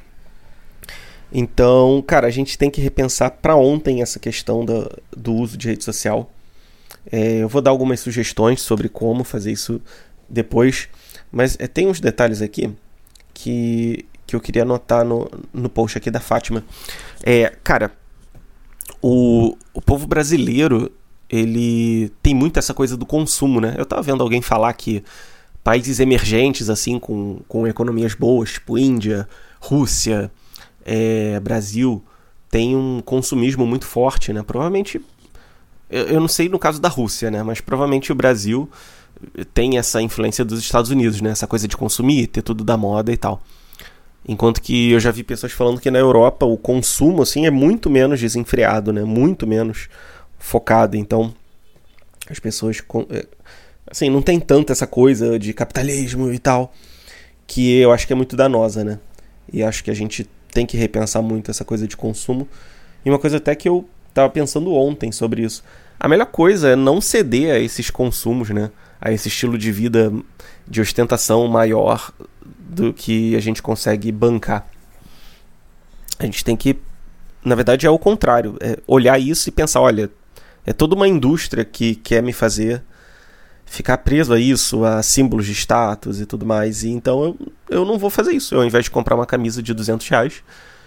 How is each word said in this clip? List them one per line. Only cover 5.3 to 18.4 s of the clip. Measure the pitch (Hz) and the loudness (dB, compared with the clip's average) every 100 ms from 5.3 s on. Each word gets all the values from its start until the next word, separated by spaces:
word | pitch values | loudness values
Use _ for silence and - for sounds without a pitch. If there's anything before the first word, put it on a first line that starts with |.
uso | 113 120 117 | -2 -2 -6
de | 113 | -6
rede | 104 | -6
social. | - - - 113 117 - - - - - - - - | -6 -6 -2 -2 -4 -14 -20 -20 -20 -20 -20 -20 -6
É, | 113 110 113 | -2 0 0
eu | 110 | 0
vou | 139 | 2
dar | 135 | 2
algumas | 131 131 123 | 2 2 -2
sugestões | 127 117 113 - 113 123 | -4 -4 -4 0 2 2
sobre | - 110 113 | 0 -2 -2
como | - 117 123 | -4 -2 -2
fazer | 127 - 101 | -4 -6 -6
isso | 107 - 117 - - - - - | -6 -6 -8 -10 -20 -20 -20 -8
depois, | 113 110 117 131 - - - - - - | -6 -2 2 2 0 -6 -16 -20 -20 -8
mas, | 120 127 - | 0 0 -2
é, | 127 | -6
tem | - 190 | -2 0
uns | 170 | 0
detalhes | 120 107 117 104 | -2 0 0 0
aqui | 107 - - 101 - - - - - | -6 -4 -6 -8 -18 -20 -20 -20 -20
que, | - 123 120 117 117 117 - - - - | -12 -6 -4 -2 -2 -4 -6 -12 -20 -8
que | 117 | -6
eu | |
queria | - 113 | -2 0
anotar | 120 123 - 120 117 | 0 -2 0 2 2
no, | 117 95 - - | -2 -4 -12 -14
no | - 123 | -8 -4
post | - 113 127 | -2 -2 -2
aqui | 117 | -4
da | 117 | -4
Fátima. | - 117 - 113 - - - - - - | -2 -2 -2 -6 -6 -16 -16 -16 -16 -6
É, | 127 120 113 - | 2 4 2 0
cara, | - 131 107 - - - - - | 0 0 0 -6 -20 -20 -20 -20